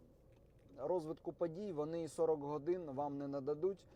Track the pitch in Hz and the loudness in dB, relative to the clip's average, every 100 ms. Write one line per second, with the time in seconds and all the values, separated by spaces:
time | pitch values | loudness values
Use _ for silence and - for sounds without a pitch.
0 | - - - - - - - 127 143 180 | -12 -20 -20 -20 -20 -20 -20 -8 0 2
1 | 156 - 175 147 175 165 208 151 151 170 | 0 -6 -6 -2 -2 0 -4 -2 -2 -2
2 | 160 - 160 151 143 151 147 180 156 131 | -4 2 4 4 0 -2 0 0 0 -2
3 | 147 143 143 139 135 147 185 190 - | -2 -2 -2 -2 0 2 2 0 -10